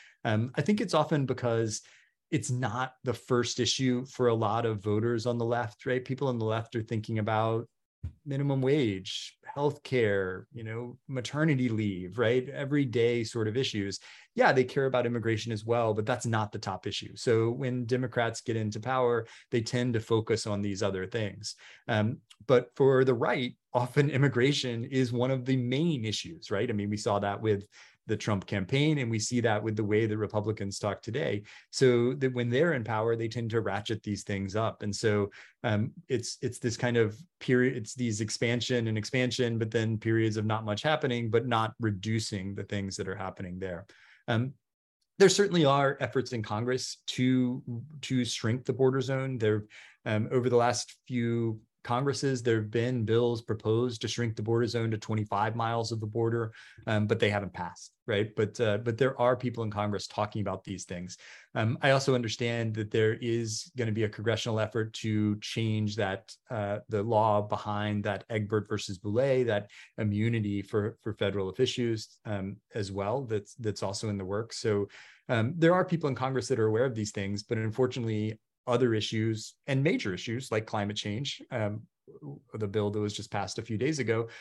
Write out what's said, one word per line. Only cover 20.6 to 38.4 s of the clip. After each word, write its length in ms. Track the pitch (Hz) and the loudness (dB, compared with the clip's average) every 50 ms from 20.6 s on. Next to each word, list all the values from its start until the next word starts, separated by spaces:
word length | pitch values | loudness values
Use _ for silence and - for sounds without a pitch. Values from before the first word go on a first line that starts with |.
these 200 | 104 101 98 95 | -2 -2 -2 0
other 240 | 107 98 95 92 92 | 0 0 -2 -2 -4
things. 500 | 92 - 117 107 98 95 104 104 - - - - - - - _ | -4 -4 -4 -4 -4 -6 -10 -12 -14 -14 -16 -18 -20 -20 -10 _
Um, 300 | - 120 107 107 107 - - - - - - - | 0 0 2 2 0 -2 -6 -10 -20 -20 -4 2
but 260 | - 131 123 123 - - | 6 6 6 4 2 0
for 300 | - 135 135 135 127 131 | 4 4 6 6 6 6
the 80 | 131 127 | 4 4
right, 420 | 113 - 120 127 135 123 123 - _ _ _ - | 2 2 0 0 0 -2 -4 -6 _ _ _ -2
often 360 | 123 127 127 - 147 143 147 | -2 0 0 2 2 2 4
immigration 720 | 143 135 139 135 107 120 120 139 147 139 - 127 117 117 117 | 4 4 4 4 4 4 4 4 4 2 0 -2 -4 -4 -4
is 300 | 139 139 131 131 117 123 | -2 0 0 2 2 2
one 180 | 117 123 131 | 0 0 0
of 140 | 135 131 123 | 0 0 0
the 100 | 131 135 | 0 0
main 480 | 131 120 120 127 139 165 175 156 123 107 | 2 2 0 0 0 0 0 0 0 -2
issues, 480 | 110 104 - - 87 82 - - - | -4 -4 -4 -6 -8 -12 -14 -8 -4
right? 180 | 104 98 113 120 | -2 -2 0 0
I 40 | 110 | 0
mean, 160 | 101 101 104 | -2 0 -2
we 80 | 104 | -2
saw 220 | 104 - 113 101 101 | -2 0 2 2 2
that 220 | 101 101 101 101 | 2 0 -2 0
with 220 | 110 110 104 98 98 - - - - - _ _ _ | 0 0 0 0 -2 -8 -18 -20 -20 -20 _ _ _
the 120 | - 107 | -4 -4
Trump 280 | 104 - 117 107 95 - | -2 0 0 0 0 -2
campaign, 520 | - 104 101 95 - 135 139 147 156 151 | -2 -4 -4 -2 0 0 2 2 2 2
and 120 | 143 127 117 | 0 0 -2
we 80 | 113 | -2
see 220 | 110 110 - 123 123 | -2 -2 -2 0 2
that 240 | 117 117 107 104 - | 2 2 2 2 0
with 140 | 110 110 | -2 -2
the 60 | 107 110 | -2 0
way 220 | 101 107 107 117 | 2 2 2 2
that 120 | 110 107 | 2 0
Republicans 600 | 107 104 95 - 107 101 110 104 - 101 98 98 | -2 -2 -2 -2 -2 -2 -2 -4 -4 -6 -8 -6
talk 240 | - - 104 95 - | -4 -4 -4 -4 -4
today. 400 | - 113 110 143 - - 104 98 104 - - - - _ | -6 -6 -4 -2 -2 -2 -2 -4 -6 -10 -20 -20 -16 _
So 420 | - - 135 127 123 120 120 123 143 | 2 4 6 6 8 6 4 2 0
that 180 | 147 135 131 123 | 0 0 0 0
when 160 | 123 120 120 | 0 0 2
they're 240 | 120 131 165 175 151 | 4 4 4 4 2
in 100 | 127 110 | 0 -2
power, 320 | 113 113 110 113 117 117 | -2 -2 0 2 0 0
they 140 | 113 113 113 | 0 -2 -4
tend 200 | - 120 117 110 | -4 -4 -4 -2
to 100 | 113 117 | 0 0
ratchet 420 | 101 98 95 104 104 - 113 104 - | 0 0 -2 -2 -2 -4 -4 -4 -4
these 200 | 107 101 95 - | -4 -4 -4 -4
things 340 | - 101 98 98 95 95 | -4 -4 -4 -2 -2 -2
up. 260 | 107 110 107 - - - | 0 -2 -2 -2 -4 -6
And 100 | 104 101 | -6 -4
so, 380 | - - 110 104 104 101 101 - - - - _ _ - | 0 2 2 4 2 2 0 -4 -10 -20 -20 _ _ 0
um, 280 | 120 107 104 107 - - - - - | 0 2 2 0 -2 -4 -8 -6 -4
it's, 280 | 135 117 113 - - - | -4 -2 -2 -6 -8 -6
it's 180 | - 117 113 - | -6 -6 -4 -2
this 160 | - 123 113 | -4 -4 -2
kind 220 | - 127 120 120 | 0 0 2 4
of 200 | 117 113 107 107 113 - _ _ - | 4 2 2 0 -6 -16 _ _ -6
period, 380 | - - 127 123 127 131 135 | 0 2 4 4 4 2 0
it's 180 | 127 110 - - | -2 -8 -8 -6
these 240 | 131 123 120 107 104 | -4 -2 -2 0 -2
expansion 680 | 113 104 - - | -2 -4 -2 0